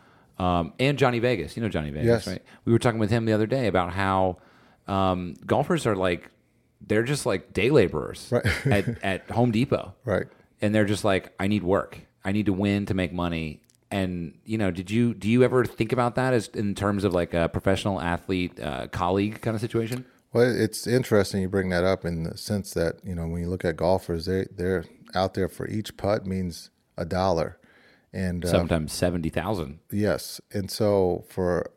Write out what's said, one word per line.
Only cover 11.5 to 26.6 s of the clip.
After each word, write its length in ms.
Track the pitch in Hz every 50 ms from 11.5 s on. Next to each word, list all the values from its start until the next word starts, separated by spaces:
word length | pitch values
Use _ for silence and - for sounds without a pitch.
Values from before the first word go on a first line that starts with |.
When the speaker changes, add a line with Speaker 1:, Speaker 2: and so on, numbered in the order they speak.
| 104 104 87
Speaker 1:
work. 360 | 85 98 90 - - - - - - _ _ -
I 60 | 98 98
need 120 | 107 101
to 60 | 104 95
win 320 | 90 104 101 101 101 101
to 60 | - 101
make 200 | 95 90 82 87
money." 480 | 87 87 87 85 82 80 78 76 - _ _ _ _ _ _
And, 420 | 101 98 95 92 90 87 85 78 - - _
you 120 | 107 110
know, 140 | 110 104 92
did 200 | 85 90 92 92
you, 220 | 104 117 120 117 113
do 160 | 95 95 104
you 120 | 117 127 127
ever 200 | 123 123 127 117
think 260 | 101 - - 117 107 131
about 220 | 123 120 120 113
that 180 | 131 127 131 127
as 140 | 117 98 -
in 260 | - - 107 101 95
terms 280 | - 98 104 101 101 95
of, 80 | 98 87
like, 200 | 87 85 - -
a 140 | 85 82 82
professional 500 | - 92 - 98 95 92 - 107 98 80
athlete, 580 | 73 85 87 85 - - 95 92 90 85 - -
uh, 280 | - 76 65 65 58 -
colleague 500 | - - 90 87 95 101 101 107 107 -
kind 140 | - 113 110
of 60 | 110
situation? 440 | 123 113 - 117 113 110 123 127 127 - _ _ _ _
Speaker 2:
Well, 140 | - 117 120 127 117
it's 320 | - 110 104 - - -
interesting 560 | 101 120 127 113 - 113 104 95 - - 101
you 80 | 95 92
bring 200 | 101 98 92 92
that 140 | 90 87 90
up 220 | 95 95 - -
in 180 | 87 87 82 80
the 120 | - -
sense 340 | - - - 107 101 92 - -
that, 220 | 82 85 82 - - -
you 120 | 98 90
know, 100 | 85 82
when 140 | 82 85 87
you 60 | 85
look 180 | 87 92 90 -
at 120 | 90 82
golfers, 480 | - - 85 - 92 - - 85 82 80
they, 180 | 90 92 95 95 - -
they're 300 | 98 90 92 95 87 82 - - - - - -
out 180 | 90 95 95 -
there 140 | 98 95
for 180 | 82 - - 87
each 300 | - 104 110 104 - -
putt 300 | - - 98 104 117 92
means 420 | 95 95 95 92 87 80 -